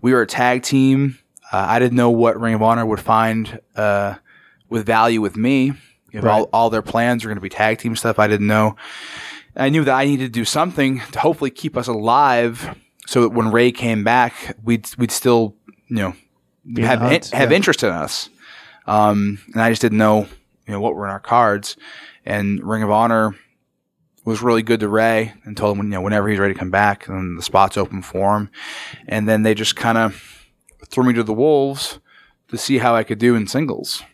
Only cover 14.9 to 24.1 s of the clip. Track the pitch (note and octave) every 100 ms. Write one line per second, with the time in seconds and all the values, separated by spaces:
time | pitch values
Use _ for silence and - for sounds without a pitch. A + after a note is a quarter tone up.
14.9 | - A#2+ - C3 A#2+ A2 - _ _ _
15.9 | A#2+ G2 F#2 _ _ _ _ - A#2 A2+
16.9 | B2 A#2+ C3+ - A#2+ C3 E3 G3 - A#2
17.9 | E2+ C#2+ - - _ - - - - -
18.9 | G#2+ G#2+ G#2 G2+ G#2 - A2+ A2+ A2+ A#2+
19.9 | G#2+ G#2+ G#2+ G2+ - _ _ - G2+ A2
20.9 | D2+ G2+ G2 - A#2 A#2 G#2 G2+ - -
21.9 | - - - - G#2 G2+ G2+ - A2 G#2+
22.9 | G#2+ A#2 A2+ A2 G#2 _ _ _ _ _
23.9 | _ _